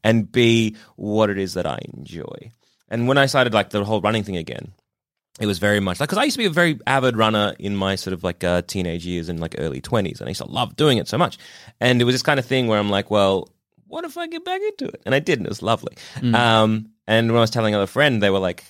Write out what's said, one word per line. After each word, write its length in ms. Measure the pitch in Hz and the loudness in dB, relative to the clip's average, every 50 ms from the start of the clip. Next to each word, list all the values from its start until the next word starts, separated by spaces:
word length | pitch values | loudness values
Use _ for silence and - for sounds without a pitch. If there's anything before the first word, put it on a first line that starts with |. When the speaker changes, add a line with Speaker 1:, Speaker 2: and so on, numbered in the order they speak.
| - | 2
Speaker 1:
and 260 | 110 113 117 104 - | 4 2 2 0 0
B, 460 | - 123 120 117 117 113 113 107 107 - - _ _ | 2 4 4 6 4 4 2 0 -2 -8 -20 _ _
what 340 | - 95 104 104 110 110 101 | -12 -6 -2 0 2 2 2
it 80 | 101 98 | 0 -2
is 160 | 98 90 82 | -4 -4 -4
that 120 | 92 80 | -6 -4
I 120 | 78 62 - - - - | -4 -6 -6 -10 -14 -14
enjoy. 540 | 60 71 - - 82 - - - - - 113 _ _ _ _ _ _ _ _ | -16 -18 -14 -14 -14 -12 -12 -14 -16 -18 -20 _ _ _ _ _ _ _ _
And 200 | 107 117 120 127 | -4 -2 0 2
when 100 | 135 143 | 4 4
I 80 | 139 | 4
started, 260 | 135 143 139 123 117 107 | 4 4 2 2 4 2
like, 160 | 104 98 - | 0 0 0
the 120 | - 104 101 | -2 -4 -2
whole 160 | 104 110 104 | 0 -2 0
running 220 | 87 107 113 113 | 0 0 0 0
thing 140 | 98 95 95 | -2 -4 -6
again, 360 | 87 80 73 60 - - - - _ _ _ _ _ _ _ _ _ _ _ _ - | -8 -8 -8 -12 -12 -14 -16 -18 _ _ _ _ _ _ _ _ _ _ _ _ -4
it 60 | 107 | -2
was 120 | 104 98 82 | -2 0 2
very 220 | 101 104 104 104 | 2 2 2 2
much 200 | 98 92 90 - | 2 0 -2 -2
like, 80 | - 151 | -2 -2
'cause 100 | 190 - | 0 0
I 60 | - | 0
used 100 | 302 - | 0 0
to 20 | 277 | 0
be 80 | 226 | -2
a 40 | 190 | 0
very 280 | 156 175 175 165 151 - - | 2 2 2 2 0 -2 -2
avid 280 | - 131 135 127 127 120 | 0 0 2 2 2 2
runner 380 | 110 113 110 110 107 104 98 - - | 4 2 4 4 2 0 0 -2 -6
in 180 | - 101 101 | -6 -4 -2
my 180 | 98 95 95 98 | 0 0 0 -2
sort 180 | 95 - 95 95 | -2 -4 -6 -6
of, 100 | 82 90 | -4 -4
like, 180 | 90 85 _ | -6 -4 _
uh, 200 | - 87 87 90 | -2 0 0 0
teenage 420 | 87 - - 101 90 87 85 87 82 | -2 -4 -6 -4 -4 -4 -4 -6 -6
years 240 | 87 90 87 80 85 | -6 -6 -6 -6 -6
and, 100 | 85 82 | -6 -6
like, 160 | 82 82 - - | -6 -8 -6 -6
early 220 | 76 80 65 67 | -6 -6 -6 -8
twenties, 360 | - - - 110 95 85 - - | -6 -2 -2 -2 -2 -2 -6 -8
and 80 | - 62 | -10 -10
I 20 | |
used 100 | 92 - | -8 -10
to 80 | - - | -10 -8
love 280 | - 110 123 - - | -6 -6 -6 -6 -2
doing 200 | - 156 151 127 | 0 2 2 2
it 120 | 107 - - | 2 0 -2
so 100 | - 131 | 0 0
much. 180 | 170 117 - - - - - - - - _ _ | 0 -2 -2 -12 -20 -20 -20 -20 -20 -20 _ _
And 220 | 117 123 127 120 | 2 2 4 4
it 40 | 120 | 4
was 100 | 123 127 | 2 2
this 80 | 127 | 0
kind 160 | - - 147 135 | 0 0 0 0
of 80 | 120 | 0
thing 220 | - 139 131 123 113 | 0 0 0 2 2
where 100 | 107 104 | 2 2
I'm 100 | 104 104 | 2 2
like, 220 | 101 98 101 - | 0 0 0 2
"Well, 400 | 107 104 98 98 95 92 - - _ _ _ _ _ _ _ | 2 4 4 4 2 0 -2 -8 _ _ _ _ _ _ _
what 180 | _ - 330 359 | _ -10 -10 -10
if 100 | 320 - | -10 -10
I 120 | 349 339 330 | -10 -10 -8
get 160 | 330 330 349 | -10 -10 -6
back 160 | 370 370 381 403 | -6 -6 -4 -4
into 200 | 427 415 - 269 | -6 -6 -6 -10
it?" 160 | - - - _ | -10 -10 -10 _
And 100 | - 127 | 0 0
I 40 | 139 | 0
did, 200 | 147 - 160 123 | 2 0 -2 -2
and 80 | 95 | -2
it 40 | - | -8
was 100 | - - | -8 -4
lovely. 320 | - 110 117 - - - - - - - - - | -2 -2 -2 -2 -2 -12 -14 -14 -20 -18 -12 -4
Speaker 2:
Mm. 140 | 127 123 113 | -2 2 2
Speaker 1:
Um, 520 | 117 120 117 113 110 110 110 110 110 107 - _ _ _ | 4 4 6 6 6 6 4 2 -2 -4 -10 _ _ _
and 220 | - 110 113 117 117 | 0 2 2 2 4
when 40 | 113 | 4
I 40 | 117 | 4
was 100 | 113 110 | 2 2
telling 240 | 113 120 110 107 104 | 2 0 0 0 2
another 120 | 104 98 | 0 0
friend, 360 | - - 131 147 147 127 107 | 0 2 2 2 2 4 2
they 80 | 101 101 | 2 2
were 80 | 95 98 | 2 2
like 260 | 92 90 87 - - | 0 -2 -4 -6 -14